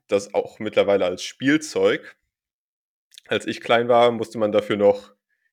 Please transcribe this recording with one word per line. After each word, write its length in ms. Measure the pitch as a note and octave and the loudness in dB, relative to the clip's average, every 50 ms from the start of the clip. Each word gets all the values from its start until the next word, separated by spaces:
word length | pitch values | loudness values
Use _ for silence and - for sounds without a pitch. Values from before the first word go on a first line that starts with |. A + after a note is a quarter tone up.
| _ - | _ -4
das 240 | G#2 G2 G2+ - - | -4 -4 -4 -4 -6
auch 260 | G2 - - - - | -6 -6 -6 -10 -12
mittlerweile 460 | A2 G#2+ - A2 F#2+ G2 G2+ F#2+ F#2+ | -10 -2 0 0 2 2 2 2 0
als 180 | F2+ F2+ - - | -2 -4 -6 -10
Spielzeug. 960 | - - - B2+ C#3 D3+ D3+ D3+ - - - G2 G#2 A#2 - - - - _ _ _ _ _ _ _ _ _ _ _ _ _ _ _ _ _ _ _ - - - | -14 -12 -6 -2 0 0 -2 -2 -6 -2 0 2 2 0 0 -6 -14 -20 _ _ _ _ _ _ _ _ _ _ _ _ _ _ _ _ _ _ _ -20 -20 -8
Als 200 | - A2+ G#2 - | -6 -6 -4 -4
ich 140 | A2 A2 - | -6 -10 -8
klein 260 | - - A#2+ A#2 A#2+ | -2 0 0 2 2
war, 240 | A#2+ A#2+ A#2 A#2+ A#2+ | 2 4 4 4 4
musste 260 | A#2 A2+ A2+ - - A2+ | 2 -2 -6 -8 -4 -4
man 120 | G#2+ G#2 | -2 0
dafür 240 | G#2 G#2 G2+ - A2 | 0 0 -2 -2 0
noch 400 | G2+ G#2 G2+ G2+ - - - _ _ _ _ _ _ _ _ | 2 4 2 2 2 -4 -18 _ _ _ _ _ _ _ _